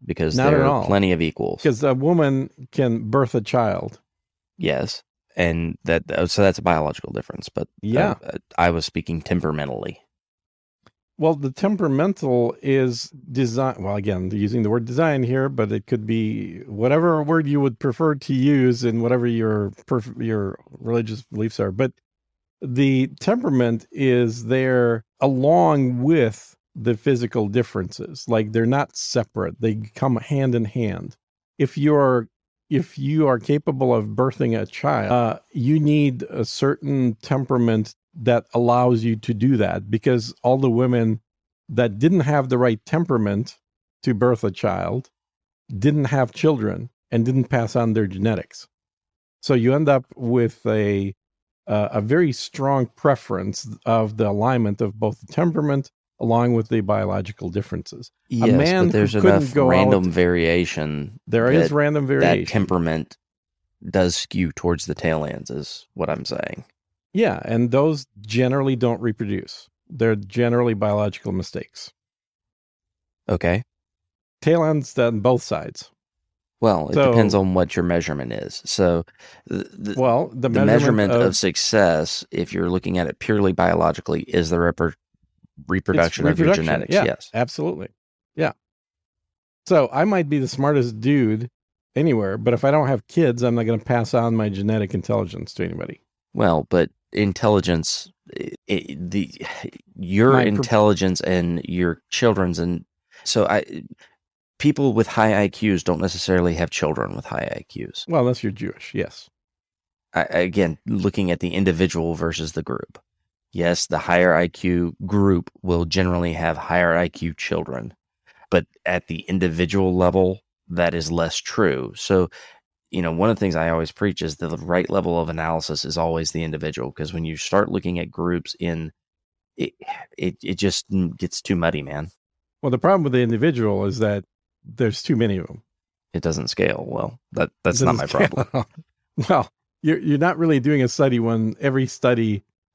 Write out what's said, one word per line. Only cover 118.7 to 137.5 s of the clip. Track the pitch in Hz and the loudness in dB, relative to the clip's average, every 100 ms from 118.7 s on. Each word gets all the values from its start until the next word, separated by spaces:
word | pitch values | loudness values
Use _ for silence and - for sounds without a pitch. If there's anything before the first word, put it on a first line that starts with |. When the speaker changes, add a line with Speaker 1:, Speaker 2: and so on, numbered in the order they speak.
| _ | _
Speaker 1:
at | - 90 - | -4 -4 -4
the | 82 | -10
individual | - 92 90 80 85 98 92 90 | -4 0 0 0 0 2 2 4
level, | 90 92 92 95 _ _ - | 2 4 2 0 _ _ -10
that | 87 85 | -2 0
is | 85 78 | 0 -2
less | 85 82 - | -2 -2 -4
true. | - - 95 65 60 | -6 0 0 0 -6
So, | - - 95 87 - - - _ _ - | -8 0 2 0 -4 -20 -20 _ _ -10
you | 90 | -4
know, | 85 | -2
one | 82 107 | 0 0
of | 107 | 2
the | |
things | 98 80 | 0 0
I | 82 | 0
always | 82 80 | -2 -4
preach | - 101 87 | -4 -4 -2
is | 82 73 | -8 -6
that | 82 | -8
the | 80 | -8
right | 85 90 - | -2 -2 0
level | 98 87 85 | -2 0 -2
of | 80 | -2
analysis | 80 80 82 - 73 | -4 -4 -4 -4 -8
is | - 80 | -6 -4
always | 82 82 80 | -2 -2 -4
the | 85 | -6
individual, | 80 78 78 76 64 | -6 -6 -8 -8 -10
'cause | - 76 | -8 -10
when | 85 | -8
you | 80 78 | -8 -8
start | - 98 101 | -2 0 0
looking | 95 87 87 | -2 -4 -6
at | 85 | -8
groups | - 87 87 - - | -6 -4 -4 -6 -8
in, | 87 82 80 _ _ _ _ _ _ - | -6 -6 -8 _ _ _ _ _ _ -10
it, | - _ - - - - | -10 _ -14 -14 -12 -6
it, | 90 - | -6 -6
it | - 92 | -10 -2
just | 101 - - 98 87 - | -2 -2 -4 -4 -4 -4
gets | 87 - | -8 -8
too | - 92 | -4 0
muddy, | 82 80 | 0 -2
man. | 69 73 80 _ _ _ _ - | -8 -10 -10 _ _ _ _ -8
Speaker 2:
Well, | 143 | -4
the | 123 | 0
problem | 180 196 | 2 2
with | 143 | 2
the | 123 | 0
individual | 120 113 156 127 107 98 | 2 2 0 0 0 0
is | 101 117 | -2 -2
that | 110 101 - _ _ _ | -2 -2 -6 _ _ _
there's | - 113 117 - | -14 -2 -2 -2
too | - 127 | -2 0
many | 113 95 | 0 -2
of | 80 | -6
'em. | - _ _ _ _ _ | -14 _ _ _ _ _
Speaker 1:
It | 85 | -4
doesn't | 82 76 62 | -4 -4 -4
scale | - - - - | -4 -2 -4 -8
well. | - - 117 _ | -8 -8 -10 _
That, | - 80 | -6 -6